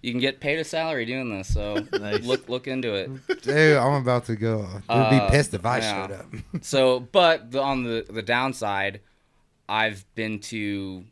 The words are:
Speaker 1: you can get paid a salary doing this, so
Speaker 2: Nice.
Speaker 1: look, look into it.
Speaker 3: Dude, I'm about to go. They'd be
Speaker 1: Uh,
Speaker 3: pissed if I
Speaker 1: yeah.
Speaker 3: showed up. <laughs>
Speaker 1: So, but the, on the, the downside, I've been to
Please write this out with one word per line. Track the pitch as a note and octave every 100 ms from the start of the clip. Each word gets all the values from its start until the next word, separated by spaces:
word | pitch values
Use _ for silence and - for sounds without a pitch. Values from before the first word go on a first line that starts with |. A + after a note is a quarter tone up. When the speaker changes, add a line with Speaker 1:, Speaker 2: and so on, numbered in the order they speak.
Speaker 1:
you | C3
can | B2
get | C3+ C3+
paid | D#3 D3+
a |
salary | D#3 E3 D#3+ D3
doing | A2+ C3 B2 G2+
this, | F#2+
so | - G#2 G#2+ G#2+
Speaker 2:
Nice. | G#2+ G#2 G#2
Speaker 1:
look, | A#2+ B2+ -
look | B2+ C3
into | C3 B2
it. | G2+ F#2+ C3+ - -
Speaker 3:
Dude, | B2+ D3 D#3 D3
I'm | B2 C#3+
about | B2 B2
to | - A2
go. | A2+ A2 G2 G2 -
They'd | A#2 A2
be | C3+
Speaker 1:
Uh, | G2
Speaker 3:
pissed | C#3+ C#3+
if | G2+ G2+
I | B2
Speaker 1:
yeah. | A2 G2 F#2+
Speaker 3:
showed |
up. | F#2+ - G#2+ -
<laughs> | E3
Speaker 1:
So, | - C#3 C3 B2+
but | B2 G3+ F3 E3 A2+
the, | C3
on | C3+ C3+
the, | B2 A2+ -
the | G#2+
downside, | G#2+ A#2+ C3+ B2+ G#2+ G2 G2 G2+ _ _ _ _ _ _ -
I've | G#2+ A2 G2 G2
been | - A2 G#2+
to | - A2+ G#2 G2+ G2 F#2 G2